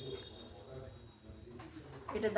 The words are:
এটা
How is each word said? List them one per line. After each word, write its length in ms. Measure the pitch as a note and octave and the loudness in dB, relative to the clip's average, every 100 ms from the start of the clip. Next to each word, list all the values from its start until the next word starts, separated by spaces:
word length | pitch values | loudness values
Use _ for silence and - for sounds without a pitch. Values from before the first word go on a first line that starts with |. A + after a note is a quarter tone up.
| - - - - - - - C3+ - - - - - - - - - - - - - G#3+ | -4 -4 -6 -10 -10 -12 -8 -8 -8 -10 -12 -12 -12 -10 -10 -8 -8 -8 -10 -8 0 6
এটা 120 | G#3+ | 8